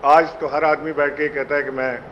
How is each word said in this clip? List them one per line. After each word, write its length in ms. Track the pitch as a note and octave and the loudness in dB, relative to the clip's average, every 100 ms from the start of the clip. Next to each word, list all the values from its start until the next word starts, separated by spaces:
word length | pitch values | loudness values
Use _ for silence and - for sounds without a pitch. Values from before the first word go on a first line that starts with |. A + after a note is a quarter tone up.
| C#3 | 6
आज 320 | D#3 D#3+ - | 6 4 -4
तो 60 | D3+ | -4
हर 160 | C#3+ | 0
आदमी 280 | D#3 D3 D#3 | 2 0 -2
बैठ 220 | D3 C#3+ C#3+ | -2 -2 0
के 120 | D3+ | -4
कहता 240 | C#3+ C3+ | -4 -2
है 80 | D3 | -2
कि 80 | C3+ | -2
मैं 200 | C3 C3 A#2+ - | -4 -4 -6 -12